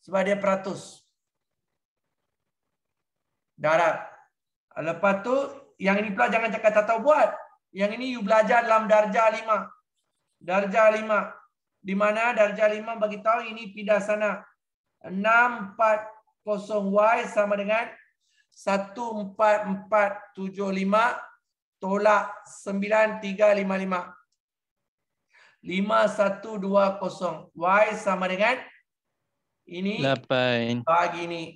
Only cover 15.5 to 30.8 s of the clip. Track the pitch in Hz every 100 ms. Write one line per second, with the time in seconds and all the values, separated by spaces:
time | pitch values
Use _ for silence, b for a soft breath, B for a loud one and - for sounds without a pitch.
15.5 | 233 196 - 220 214 - - _ _ 208
16.5 | 208 196 214 196 202 214 240 208 208 202
17.5 | 202 202 220 240 - _ _ _ _ _
18.5 | _ - 196 196 240 240 214 196 - 214
19.5 | 208 190 196 - 214 202 - - - 190
20.5 | 180 196 190 190 214 233 240 - _ _
21.5 | _ _ _ 190 202 208 208 202 - -
22.5 | - - 196 202 220 214 190 196 196 208
23.5 | 202 190 190 190 185 180 - _ _ _
24.5 | _ _ _ _ _ _ _ _ b b
25.5 | b - 180 208 220 214 196 196 190 226
26.5 | 214 196 196 196 196 185 - 175 160 -
27.5 | 156 170 196 214 214 202 185 185 185 214
28.5 | 262 - _ _ _ _ _ _ _ _
29.5 | _ - 175 190 208 139 131 - 131 127
30.5 | 120 117 120